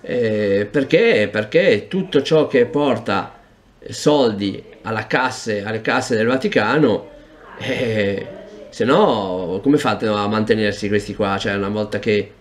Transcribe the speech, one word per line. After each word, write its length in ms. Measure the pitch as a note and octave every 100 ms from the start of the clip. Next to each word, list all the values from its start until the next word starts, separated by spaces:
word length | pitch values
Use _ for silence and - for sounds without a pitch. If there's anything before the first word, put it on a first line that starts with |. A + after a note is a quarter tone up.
eh, 640 | - B2 A2+ G#2+ G#2 G2 G#2
perché? 600 | D3 C3+ E3 A#3 B2 G2+
Perché 560 | G#2+ G#2+ D#3+ F#3 G#2 -
tutto 340 | F#3+ F3 C#3+
ciò 260 | C3 D#3+ C#3+
che 180 | B2+ A#2
porta 760 | C#3+ D3 A2+ A2 G2 - - _ _ _ _ -
soldi 720 | - D#3 D3 A#2+ G2+ G2+ - - -
alla 260 | A2 A2 -
casse, 560 | C3 B2 - A#2 G#2
alle 180 | G2+ A2
casse 340 | A2+ B2 - A2
del 120 | A#2
Vaticano, 840 | C3 G3+ C#3 G#2+ C#3+ C#3 G2 - - - - - -
eh, 720 | C3+ B2 A#2 G#2+ G2 G2+ - - - - -
se 160 | - A2+
no 720 | E3 G3+ A2 F#2+ F2+ F2 F#2+
come 140 | C3+ D3
fate 300 | B2+ G#2 A2
a 200 | G#2 G#2
mantenersi 600 | A2 G#2+ A2 G#2 G2+ G2+
questi 280 | G2+ G2+ G2+
qua? 220 | G2+ G2
Cioè 180 | G#2 G2+
una 140 | G2
volta 300 | G#2 G#2+ G#2
che 320 | A#2 G#2 G2 -